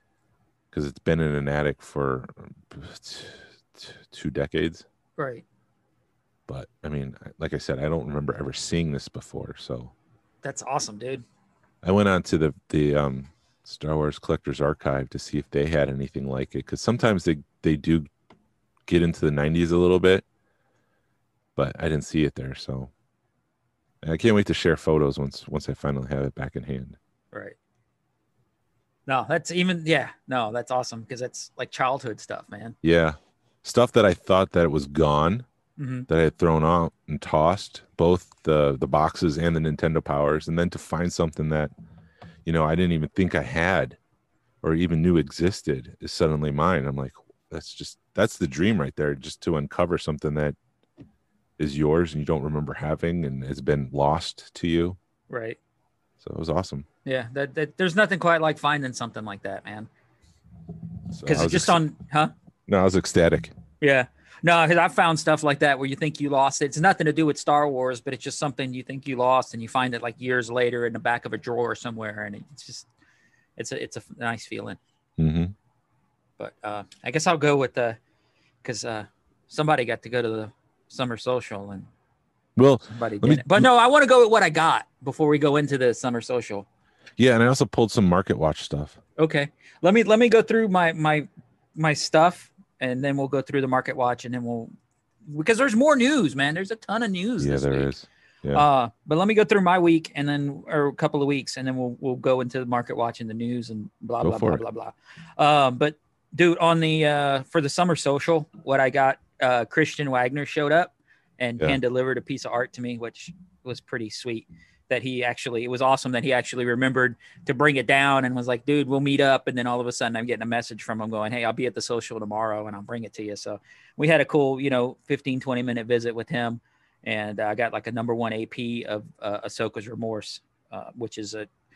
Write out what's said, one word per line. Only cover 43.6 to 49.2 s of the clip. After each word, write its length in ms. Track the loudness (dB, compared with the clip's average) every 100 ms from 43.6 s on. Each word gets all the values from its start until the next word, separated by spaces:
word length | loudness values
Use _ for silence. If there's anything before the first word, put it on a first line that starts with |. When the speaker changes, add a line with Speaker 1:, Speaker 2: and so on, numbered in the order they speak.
| 2 0 -2 -8 _ _ _ _ _ -6
Speaker 1:
or 120 | -2
even 280 | 0 0 2
knew 160 | 4 4
existed 760 | 2 -2 -2 -2 -6 -6 -8 -16
is 120 | -10
suddenly 380 | -2 0 0 -2
mine. 360 | 0 2 0 -2
I'm 100 | -6
like, 160 | -8 -12 _ _ -16
"That's 240 | -14 -14
just, 240 | -16 -16 -18 _
that's 240 | 0 0 0
the 80 | -4
dream 340 | 0 0 2
right 160 | -2 -2
there," 180 | -2
just 280 | -2